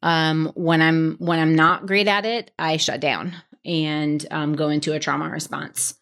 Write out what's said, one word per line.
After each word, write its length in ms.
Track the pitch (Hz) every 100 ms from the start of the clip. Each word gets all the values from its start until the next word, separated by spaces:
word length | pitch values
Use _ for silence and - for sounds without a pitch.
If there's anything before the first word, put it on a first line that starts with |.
Um, 500 | 170 165 160 156 156
when 260 | - 165 165
I'm, 340 | 160 165 160 -
when 200 | 170 165
I'm 160 | 160
not 320 | 160 160 175 190
great 220 | 196 208
at 160 | 202 220
it, 240 | 233 196 -
I 180 | 160 160
shut 220 | - 131
down 340 | 143 95 165 170 - _
and, 640 | - 165 156 151 151 151 147
um, 240 | 156 151 151
go 120 | 151
into 220 | 151 156
a 40 | 151
trauma 280 | 147 143 156
response 640 | 151 - 139 147 - - -